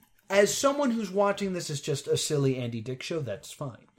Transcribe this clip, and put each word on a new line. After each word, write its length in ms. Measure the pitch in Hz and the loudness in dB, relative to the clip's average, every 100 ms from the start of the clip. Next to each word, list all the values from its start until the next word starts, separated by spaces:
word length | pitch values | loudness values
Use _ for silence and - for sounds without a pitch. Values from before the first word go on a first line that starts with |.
| _ _ - | _ _ 0
as 260 | 190 208 - | 4 4 4
someone 360 | 277 285 277 | 2 2 2
who's 200 | 226 190 | 0 -2
watching 400 | 190 202 196 196 | 2 2 2 -2
this 180 | 180 - | -4 -4
as 120 | 143 | -6
just 260 | - 139 - | -4 -4 0
a 100 | 160 | 0
silly 400 | - 151 135 127 | 2 2 2 0
Andy 240 | 120 117 | -4 -6
Dick 220 | 110 127 | -6 -8
show, 160 | - 165 | -6 -6
that's 320 | 120 95 - | -6 -8 -10
fine. 360 | - 143 110 _ | -12 -12 -12 _